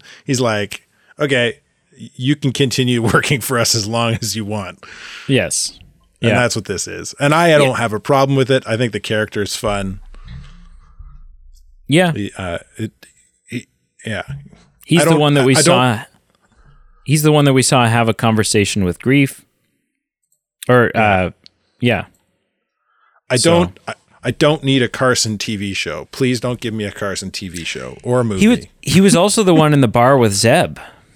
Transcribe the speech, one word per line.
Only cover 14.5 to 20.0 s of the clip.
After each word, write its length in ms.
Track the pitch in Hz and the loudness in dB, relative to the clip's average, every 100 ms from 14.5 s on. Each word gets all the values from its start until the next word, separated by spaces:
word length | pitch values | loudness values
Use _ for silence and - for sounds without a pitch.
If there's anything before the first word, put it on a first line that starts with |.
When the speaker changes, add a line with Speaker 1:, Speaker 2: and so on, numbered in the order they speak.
| - _ _ - | -20 _ _ 0
Speaker 2:
He's 160 | 165 | 2
Speaker 1:
I 40 | 151 | 4
Speaker 2:
the 60 | |
Speaker 1:
don't, 80 | 156 | 4
Speaker 2:
one 140 | 147 143 | 2 2
that 100 | 131 | 2
we 100 | 135 | 2
Speaker 1:
I, 40 | |
I 20 | |
don't 360 | 135 123 127 113 | 4 4 2 0
Speaker 2:
saw. 60 | - _ _ _ _ _ _ _ _ _ - | -6 _ _ _ _ _ _ _ _ _ -2
He's 180 | 151 | 0
the 80 | 151 | 4
one 140 | 151 143 | 4 4
that 80 | |
we 100 | 131 | 4
saw 220 | 123 131 117 | 4 2 2
have 220 | 117 113 | 2 0
a 40 | |
conversation 720 | - 113 107 101 107 98 104 | 0 0 0 2 0 0 0
with 160 | 90 85 | -2 -2
Grief. 440 | 120 139 135 - _ _ _ _ _ _ | 0 2 2 -4 _ _ _ _ _ _